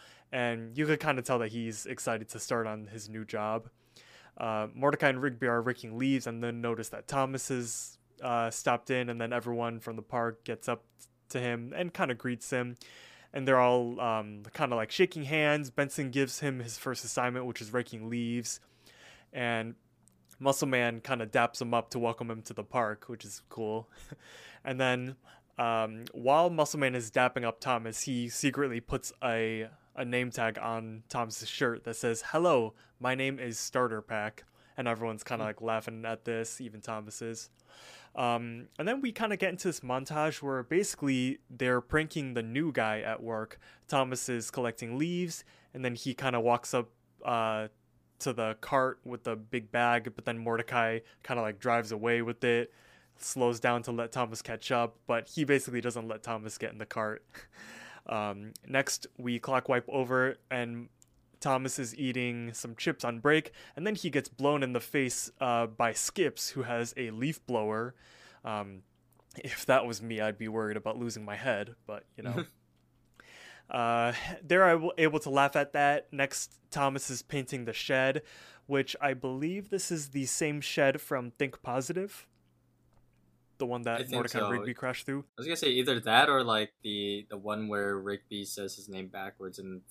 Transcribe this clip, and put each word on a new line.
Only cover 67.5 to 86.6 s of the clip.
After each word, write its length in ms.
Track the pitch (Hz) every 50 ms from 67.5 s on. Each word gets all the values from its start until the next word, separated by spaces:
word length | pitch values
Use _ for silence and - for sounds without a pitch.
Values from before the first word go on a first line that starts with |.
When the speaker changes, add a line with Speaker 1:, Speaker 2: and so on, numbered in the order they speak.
| 123 113 107 107 107 110 117 123 - - - - - - - - - - -
Speaker 1:
Um, 380 | 117 107 104 101 98 98 95 - _ _ _ _ _ _ _ _ _ -
if 280 | - - 135 - - -
that 180 | - 127 131 107
was 160 | 120 113 101
me, 200 | 113 113 113 107
I'd 180 | 107 107 104 104
be 80 | 113
worried 300 | 110 107 113 110 107 107
about 200 | 107 - 110 110
losing 260 | 120 120 120 107 113 107
my 120 | 104 104
head, 400 | 101 123 135 113 101 104 110 - - _
but, 200 | - 104 104 - _ _
you 60 | - 107
know. 220 | 117 120 156 165 -
Speaker 2:
<laughs> 40 | - _ _ _ _ _ _ _ _ _ _ _ _ - - - - - - - - - - -
Speaker 1:
Uh, 440 | - 123 117 117 117 117 117 120 117 - - 156 180 -
they're 260 | - 143 170 185 190
able, 240 | 180 165 165 156 170 -
able 220 | - 160 156 151 151
to 100 | - 147
laugh 260 | 135 139 139 139 -
at 180 | 151 143 139 -
that. 380 | 147 143 143 147 147 - -
Next, 480 | - 139 139 135 - - - - - - _ _
Thomas 400 | - 147 143 135 135 135 - -
is 100 | 131 117
painting 440 | - - - 143 127 - 143 127 120
the 80 | 117 110
shed, 500 | - - - 139 131 131 135 135 147 - - - - - - - - _
which 300 | - 139 139 135 135 - -
I 140 | 147 139 135
believe 560 | 127 135 131 131 131 147 165 185 202 196 202
this 220 | 202 190 - -
is 180 | 175 156 147 139
the 160 | 131 143 135
same 340 | 127 - - 165 151 147 147
shed 400 | 139 - - 165 143 135 135 147
from 320 | - - 147 131 123 120
Think 300 | - - 143 135 - -
Positive. 640 | - 135 120 135 131 - 165 180 190 202 - - - _ _ _ _ _ _ _ _ _ _ _ _ _ _ - _ _ _ _ _ _ _ _ _ _ _ -
The 80 | 135
one 140 | 120 123 120
Speaker 2:
I 20 | 117
Speaker 1:
that 140 | 120 117 117
Speaker 2:
think 120 | 123 127
Speaker 1:
Mordecai 280 | 127 123 117 117 - 117
and 60 | 104
Speaker 2:
so. 40 | 101
Speaker 1:
Rigby 220 | 120 110 104 117 120
crashed 320 | - - 127 123 - -
through. 140 | - 135 139
Speaker 2:
I 40 | 139 - _
was 80 | - 127
gonna 120 | 160 170
say 120 | 156 165 143
either 300 | 123 127 127 143 127 117
that 300 | 104 110 110 123 147 147
or, 140 | 139 135 123
like, 300 | 117 110 107